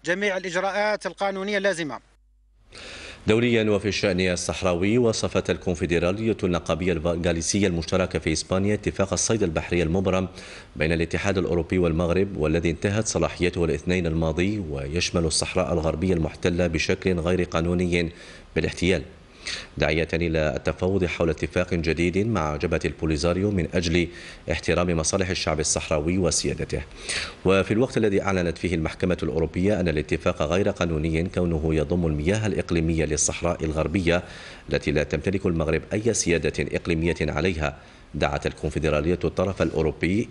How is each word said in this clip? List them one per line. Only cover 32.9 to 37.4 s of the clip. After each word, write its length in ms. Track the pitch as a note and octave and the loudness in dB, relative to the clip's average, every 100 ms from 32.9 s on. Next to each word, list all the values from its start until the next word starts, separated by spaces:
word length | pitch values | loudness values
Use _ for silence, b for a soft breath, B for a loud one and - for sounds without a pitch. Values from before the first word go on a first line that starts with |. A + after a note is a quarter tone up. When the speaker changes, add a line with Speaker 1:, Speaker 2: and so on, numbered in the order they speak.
| E2 | 0
Speaker 2:
للصحراء 600 | D2+ D2 D2+ - E2+ E2+ | 0 0 0 0 -2 -2
الغربية 580 | D#2+ D2+ D2 F#2+ E2+ E2+ B B B B - | -2 0 0 2 2 2 B B B B -4
التي 180 | C#2+ - | -2 0
لا 120 | D2 | 0
تمتلك 440 | D2 D#2+ F#2+ F#2+ F#2+ | 0 0 0 0 0
المغرب 360 | E2 D#2+ D#2+ D2+ | 0 2 0 -2
أي 220 | G#2 A2+ | -2 0
سيادة 600 | G#2 - E2 D2+ D2+ C#2+ - | 0 2 2 2 -2 -2 -2
إقليمية 400 | - E2 E2+ D#2+ | 0 0 2 0
عليها، 580 | D2+ D2 | 0 0